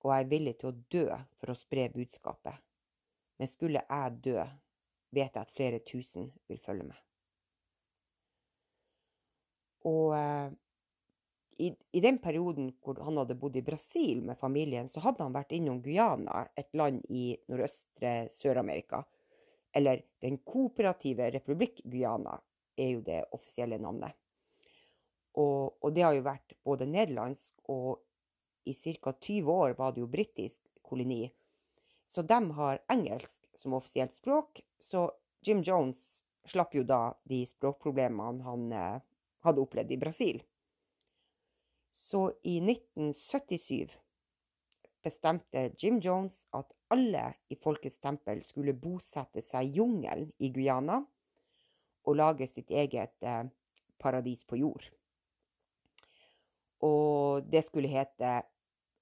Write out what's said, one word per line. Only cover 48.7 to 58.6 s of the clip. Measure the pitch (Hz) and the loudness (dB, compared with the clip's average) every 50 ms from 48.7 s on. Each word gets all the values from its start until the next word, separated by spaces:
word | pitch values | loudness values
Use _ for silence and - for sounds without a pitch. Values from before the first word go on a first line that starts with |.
| 135 | -2
bosette | 123 131 170 180 180 - - - 147 127 - _ - - | -2 -4 -6 -8 -8 -8 -8 -8 -8 -8 -6 _ -10 -8
seg | - - 127 131 139 | -4 -4 -2 -2 0
i | 139 180 | 2 2
jungelen | 226 247 233 185 123 - - - 151 156 - _ | 2 2 2 0 -2 -4 -4 -4 -6 -8 -6 _
i | - 131 127 | -4 -2 0
Guyana | 131 135 139 131 127 135 156 202 262 285 - _ _ _ _ _ _ _ _ _ _ _ _ _ _ _ _ _ _ _ 143 | 0 2 2 2 2 0 0 0 -2 -2 -4 _ _ _ _ _ _ _ _ _ _ _ _ _ _ _ _ _ _ _ 2
og | 147 | 4
lage | 147 151 160 160 139 135 127 | 6 6 6 4 2 -2 -6
sitt | - 123 - - | -6 -12 -6 -2
eget, | - 143 147 135 131 120 101 - - _ - | 2 2 2 2 0 -2 -4 -4 -6 _ -6
eh, | 120 120 117 120 127 - _ _ _ _ _ _ _ _ _ | -4 -4 -4 -4 -6 -10 _ _ _ _ _ _ _ _ _
paradis | - 139 127 131 120 123 123 - - | -2 0 0 0 -2 -4 -6 -8 -8
på | - 120 123 | -6 -2 0
jord. | 143 147 - 131 - - - _ _ _ _ _ _ _ _ _ _ _ _ _ _ _ _ _ _ _ _ - - _ _ _ _ _ _ _ _ _ _ _ _ _ _ _ | 0 0 -2 -4 -10 -18 -20 _ _ _ _ _ _ _ _ _ _ _ _ _ _ _ _ _ _ _ _ -20 -20 _ _ _ _ _ _ _ _ _ _ _ _ _ _ _
Og | - 151 151 147 151 151 147 143 143 143 139 139 139 151 156 | 2 4 4 4 4 4 4 4 4 2 2 0 0 4 4
det | 156 156 | 4 4
skulle | - - 160 139 135 139 | 4 0 -2 0 2 2
hete | 135 139 - - - 127 123 123 120 - - _ _ | 0 0 0 -2 -2 -2 0 0 0 -2 -4 _ _